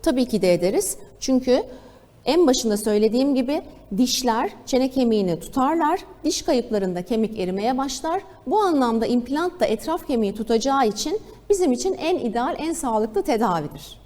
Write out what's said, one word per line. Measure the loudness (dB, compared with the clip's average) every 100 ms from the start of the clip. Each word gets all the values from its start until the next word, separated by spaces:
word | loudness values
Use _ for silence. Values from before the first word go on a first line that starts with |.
tabii | 0 0 0
ki | 2
de | 2
ederiz. | 4 2 0 -2 -8 -14 -10
Çünkü | 0 0 2 0 0 -12 -20 -20 -20 -8 0
en | 4 4
başında | 4 0 -2
söylediğim | 0 2 2 2 2 2
gibi | 0 -4 -6 -20 -8 0
dişler | 0 2 0 0 -2 -6 -2
çene | 0 2
kemiğini | 2 2 2 2 -2
tutarlar, | -4 0 0 2 0 0 -4 -6
diş | -4 -2
kayıplarında | 0 0 2 -2 0 -4
kemik | -2 0 0 -2
erimeye | -4 -2 0 0
başlar. | -4 -4 -4 -4 -6 -14 -2
Bu | 2
anlamda | 4 2 2 2 2
implant | 0 0 -2 -2 0
da | 0
etraf | 0 -2 -4 -2
kemiği | -2 0 -4
tutacağı | -2 0 2 2 2
için | 0 -4 -6 -8 -20 -2
bizim | 2 2
için | 2 -2
en | -2 -2 -2
ideal, | -2 -2 -2 -4
en | -4
sağlıklı | -4 -2 0 0 -2
tedavidir. | 0 0 2 0 -4 -12 -18 -20